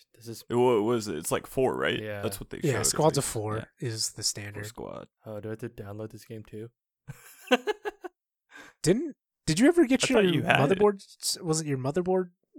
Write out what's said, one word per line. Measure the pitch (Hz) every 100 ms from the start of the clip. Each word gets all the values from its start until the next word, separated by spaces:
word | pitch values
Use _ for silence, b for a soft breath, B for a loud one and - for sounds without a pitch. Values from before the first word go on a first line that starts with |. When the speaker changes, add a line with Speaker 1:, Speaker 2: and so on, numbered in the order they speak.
| _
Speaker 1:
This | _ 113
is | 110 -
Speaker 2:
It, |
what | 120 123 113
was | 107 123 104
it? | 78
It's, | -
like, | 117 -
four, | - 127 64
right? | 71 113
Speaker 1:
Yeah. | 107 104
Speaker 2:
That's | 107 -
what | -
they | -
Speaker 3:
Yeah, | 147
Speaker 2:
showed, | 113
I |
Speaker 3:
squads | 110 - 156 143
of | -
Speaker 2:
think. |
Speaker 3:
four | 113 107 107
Speaker 2:
Yeah. | - _ 131
Speaker 3:
is | 110 -
the | -
Speaker 2:
Four |
Speaker 3:
standard. | 104 - 101 101 104
Speaker 2:
squad. | - 50 - - _ -
Speaker 1:
Oh, | 107
do | 107
I |
have | 110
to | 120
download | 117 101 104 110
this | 110 -
game | 110
too? | 104 107 117 _ _ _ -
<laughs> | - - - - 254 311 - 415 - 359 - _ _ _ B B B
Speaker 3:
Didn't, | 147 214 320 - _ _ -
did | 160
you | 277
ever | 339 247
get | 262
Speaker 2:
I | -
Speaker 3:
your | 240
Speaker 2:
thought | 190
you | 156
had | 165 - -
it. | 196
Speaker 3:
motherboard? | 208 196 - -
s-, | - -
was | 170 160
it | 151
your | 135
motherboard | 131 170 180 185 180 _ _